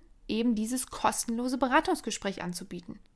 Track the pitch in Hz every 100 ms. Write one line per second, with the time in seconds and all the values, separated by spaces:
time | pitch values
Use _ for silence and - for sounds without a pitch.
0 | - - - 220 240 214 220 254 - -
1 | - - - 233 247 254 262 285 349 359
2 | - - 196 185 175 175 185 175 - -
3 | -